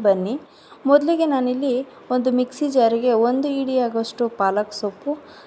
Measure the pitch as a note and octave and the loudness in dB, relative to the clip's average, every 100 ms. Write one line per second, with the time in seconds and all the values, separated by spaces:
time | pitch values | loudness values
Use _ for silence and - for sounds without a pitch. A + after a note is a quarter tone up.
0 | G#3+ F#3+ F#3 C#4 - - - - C4+ C#4+ | 2 2 0 -6 -10 -20 -20 -6 2 2
1 | C#4+ E4 D#4+ C4+ B3 B3+ C#4 A#3+ C#4 - | 4 0 0 0 0 -2 -2 -2 -4 -12
2 | - B3+ B3 B3 B3 - D4 C4+ A3+ A#3 | -4 -2 0 0 -2 -2 -2 2 2 2
3 | B3 A3+ A#3 B3+ C#4+ C#4 C4+ C4 A#3+ A3+ | 2 2 2 2 0 -2 -2 0 0 -2
4 | A3+ - A#3 - G3 G3 G#3 - G#3 - | -6 -4 -4 0 0 0 -2 -4 -8 -8
5 | - D4+ - - | -8 -8 -10 -20